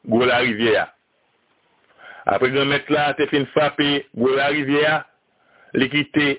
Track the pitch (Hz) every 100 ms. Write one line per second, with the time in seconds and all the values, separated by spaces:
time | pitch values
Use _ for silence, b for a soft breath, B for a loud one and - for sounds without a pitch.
0 | - 113 123 123 123 107 113 101 82 _
1 | _ _ _ _ _ _ _ _ _ B
2 | B B - 98 127 135 139 143 - 147
3 | 147 139 143 147 131 - 147 - 143 143
4 | - - 127 135 143 151 135 143 151 156
5 | - _ _ _ b b b - 131 147
6 | 143 151 143